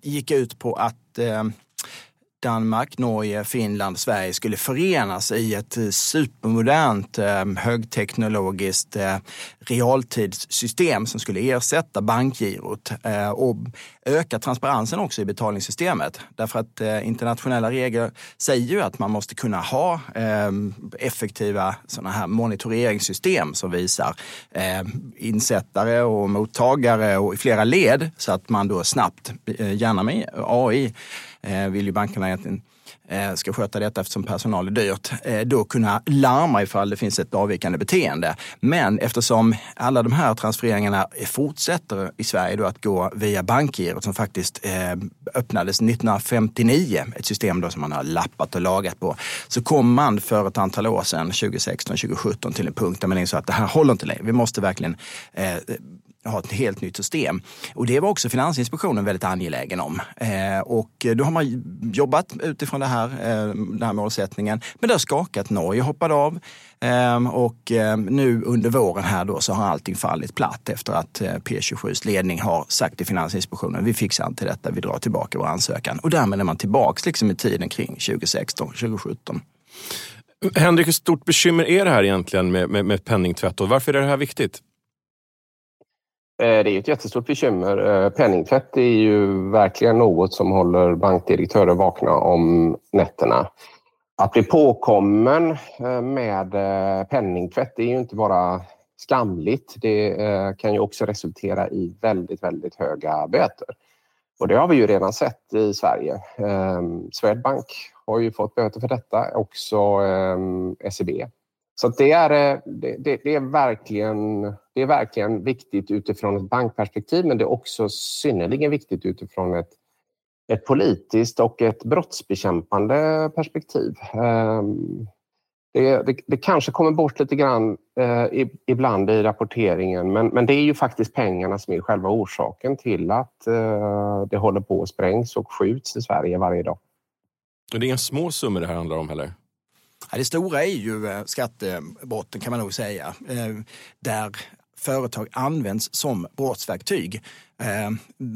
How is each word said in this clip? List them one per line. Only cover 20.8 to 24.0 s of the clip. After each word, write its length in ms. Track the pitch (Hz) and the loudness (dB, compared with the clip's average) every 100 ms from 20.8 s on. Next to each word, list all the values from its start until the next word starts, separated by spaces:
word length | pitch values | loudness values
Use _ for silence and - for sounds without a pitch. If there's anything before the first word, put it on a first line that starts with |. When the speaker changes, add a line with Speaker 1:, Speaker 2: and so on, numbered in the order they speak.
| - - | -16 -8
Speaker 1:
effektiva 800 | 120 - 107 - 104 101 95 - - | -8 -6 -8 -4 -2 0 -2 -4 -12
såna 240 | - 95 | -12 -6
här 160 | 104 90 | -4 -2
monitoreringssystem 1300 | 113 113 98 - 113 120 104 - 92 185 160 76 | 0 -2 -4 -4 0 0 0 -4 -2 0 0 0
som 160 | - 92 | -4 -4
visar, 460 | 87 90 - | -2 -2 -2